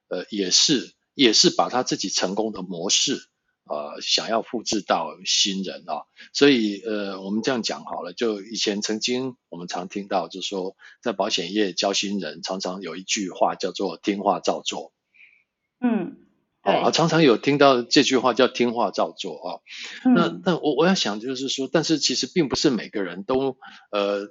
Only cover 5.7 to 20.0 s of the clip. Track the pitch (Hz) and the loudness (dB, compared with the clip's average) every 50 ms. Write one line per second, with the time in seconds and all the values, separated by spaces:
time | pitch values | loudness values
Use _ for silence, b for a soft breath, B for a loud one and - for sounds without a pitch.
5.7 | - - - - 76 - - B B B B B B - 139 147 139 120 110 104 | -8 -10 -8 -8 -8 -8 -8 B B B B B B 4 6 6 6 6 2 0
6.7 | 101 98 95 113 107 107 101 98 95 95 95 98 104 110 110 139 135 120 101 - | -2 -4 -6 -6 -4 -4 -4 -6 -8 -8 -6 -4 -4 -2 -2 -2 -2 -2 -4 -4
7.7 | 95 - - - 85 78 78 87 90 - 123 113 107 101 95 113 113 95 - 110 | -6 -8 -8 -10 -10 -8 -10 -10 -6 -4 -2 -2 -2 -4 -6 -10 -6 -4 -2 -2
8.7 | 101 104 104 - 107 110 - - 123 127 131 131 123 _ _ _ - 85 87 90 | -2 -2 -2 -4 -4 -4 -2 -2 -2 -2 -4 -6 -8 _ _ _ -14 -12 -10 -8
9.7 | - 87 92 92 - 101 98 98 101 95 85 82 - 95 87 - 101 95 90 95 | -8 -8 -8 -8 -8 -8 -6 -2 -2 -2 -2 -2 -8 -10 -8 -6 -6 -4 -6 -6
10.7 | - b b b b b - 120 104 95 98 110 - - 87 85 98 107 104 95 | -8 b b b b b -6 -6 -2 -2 -2 -2 -2 -2 -4 -2 0 0 0 0
11.7 | 82 - - 98 98 - - 98 101 98 87 78 76 82 95 - 95 95 - 92 | 0 -2 -2 0 0 0 -2 -2 -4 -4 -6 -8 -10 -10 -8 -8 -6 -6 -6 -6
12.7 | 92 98 98 82 80 90 95 - - 113 98 90 - - - 87 87 - - - | -8 -8 -10 -10 -10 -12 -6 -6 -4 -4 -4 -6 -2 0 0 0 0 -2 -6 -6
13.7 | - - 101 92 85 - - - 101 101 95 101 90 82 - - 87 78 - - | -4 -4 -4 -4 -4 -4 -2 -2 -2 0 2 0 0 2 0 -2 -2 -2 -4 -6
14.7 | - 76 71 - _ _ _ _ b b b b b b b _ _ _ _ _ | -6 -8 -10 -12 _ _ _ _ b b b b b b b _ _ _ _ _
15.7 | _ _ 247 240 220 196 170 135 - - - _ _ _ _ _ _ _ _ - | _ _ 0 0 0 0 -2 -4 -8 -16 -20 _ _ _ _ _ _ _ _ 0
16.7 | - - - - - - 160 170 156 160 165 135 110 101 - 143 143 143 143 139 | 2 4 2 2 2 2 2 4 4 6 8 8 6 6 4 2 4 6 8 6
17.7 | 131 123 120 - - 151 135 - 135 120 113 127 117 113 127 117 - - 120 120 | 6 4 2 4 4 4 4 6 2 2 2 2 4 4 4 4 4 2 0 0
18.7 | 113 120 110 95 - - 101 80 - - - 90 76 - - 87 85 - _ B | 2 0 -2 0 0 0 -2 -2 -2 -8 -10 -8 -8 -8 -10 -10 -10 -10 _ B
19.7 | B B B B B B | B B B B B B